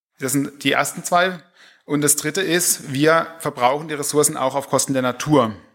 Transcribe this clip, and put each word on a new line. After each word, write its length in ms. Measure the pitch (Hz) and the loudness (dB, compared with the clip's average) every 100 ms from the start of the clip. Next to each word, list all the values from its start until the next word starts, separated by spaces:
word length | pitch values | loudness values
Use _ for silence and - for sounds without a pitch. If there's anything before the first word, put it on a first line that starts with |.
| _ - | _ -10
das 140 | 131 | -4
sind 300 | 139 143 - | -2 -2 -4
die 80 | 139 | -2
ersten 320 | 135 143 - | 0 -2 -6
zwei. 360 | - 175 185 175 - _ - _ - | 0 0 0 -2 -14 _ -20 _ -4
Und 160 | 147 | 0
das 140 | 147 - | 0 0
dritte 260 | 151 - | -2 -4
ist, 520 | - 175 180 - - | 0 0 0 -2 -4
wir 340 | 131 156 165 - - | 2 4 4 0 -8
verbrauchen 480 | 147 135 123 147 160 | -8 0 0 0 -4
die 60 | |
Ressourcen 440 | 147 139 143 147 143 | -6 0 2 2 0
auch 180 | 131 139 | -2 -2
auf 140 | - | 0
Kosten 240 | 135 - | 0 0
der 80 | 135 | 0
Natur. 540 | 127 123 151 147 113 101 - | -2 -2 2 4 4 -2 -16